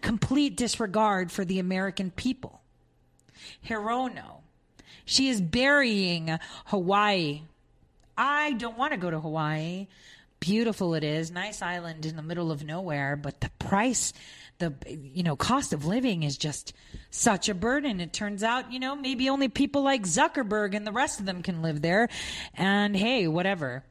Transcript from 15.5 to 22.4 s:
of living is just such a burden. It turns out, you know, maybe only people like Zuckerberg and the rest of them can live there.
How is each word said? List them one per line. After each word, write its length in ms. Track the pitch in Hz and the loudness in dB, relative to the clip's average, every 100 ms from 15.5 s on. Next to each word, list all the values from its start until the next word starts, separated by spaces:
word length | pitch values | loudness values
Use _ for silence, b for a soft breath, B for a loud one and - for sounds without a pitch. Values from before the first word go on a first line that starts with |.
| 262 277 | 2 0
of 120 | 147 147 | -2 0
living 360 | 226 254 175 | 0 2 2
is 160 | 147 135 | 0 0
just 360 | 156 135 - B B B B | -4 -4 -10 B B B B
such 400 | - 240 196 - | 2 2 4 0
a 60 | 185 | 0
burden. 440 | 220 277 285 190 | 0 2 0 -2
It 140 | 170 | -4
turns 300 | - 208 202 | -6 -6 -2
out, 280 | 220 247 240 | 0 0 -2
you 80 | 254 | -6
know, 160 | 262 285 | -6 -4
maybe 340 | 262 254 262 | -4 0 2
only 200 | 277 269 | 2 0
people 320 | - 277 285 | 2 2 4
like 220 | 277 269 | 4 2
Zuckerberg 720 | 190 180 311 - 220 214 208 208 | 2 2 2 2 0 0 0 -2
and 100 | 208 | -2
the 60 | |
rest 280 | 214 294 - | 0 -2 -2
of 60 | 196 | -6
them 160 | 180 | -4
can 220 | 170 170 | -4 -2
live 180 | 165 151 | -2 0
there. 280 | 165 185 233 B B B | 4 4 4 B B B